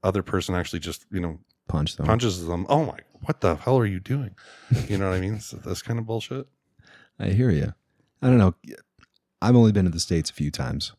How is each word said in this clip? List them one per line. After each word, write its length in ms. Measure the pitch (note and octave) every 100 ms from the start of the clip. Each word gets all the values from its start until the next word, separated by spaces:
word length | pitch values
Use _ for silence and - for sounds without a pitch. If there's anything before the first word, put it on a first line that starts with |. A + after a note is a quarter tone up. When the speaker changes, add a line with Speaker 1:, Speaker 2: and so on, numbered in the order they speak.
Speaker 1:
other 200 | G2 G2
person 320 | F2+ F#2+ -
actually 260 | F2+ - F2+
just, 260 | E2 E2 _
you 100 | G2
know, 180 | F2 D#2+ _ _ _
Speaker 2:
Punch 280 | D#2+ D2+ -
them. 80 |
Speaker 1:
punches 400 | C#2+ A2+ A#2 F2+ E2
them, 200 | E2+ -
"Oh 160 | C#3+
my, 140 | C#3+ - - _
what 180 | - D3+
the 120 | G2
hell 240 | D#2+ - C3
are 80 | A2
you 140 | F#2
doing?" 340 | F#2 C3+ A#2+ F#2 - - - - -
You 100 | G2+
know 100 | G2
what 80 | F#2
I 40 |
mean? 180 | F#2 G#2+
So 160 | - -
this 260 | - G2+
kind 180 | - A#2
of 40 | A2
bullshit. 400 | A2+ - C3 C#3 _ _ _ _ - _ _
Speaker 2:
I 100 | G2+
hear 220 | G2 B2+
you. 220 | D#2+ C#2+ - _ _ _ _
I 60 | C3
don't 120 | B2+
know. 160 | G2 E2+ - A#1+ _ _ _ _ _ _
I've 140 | G#2
only 160 | B2 A2+
been 140 | G2+
to 60 | F2+
the 100 | E2
States 280 | - E2+ D#2
a 20 |
few 180 | - D2
times. 420 | - B1+ C#2 -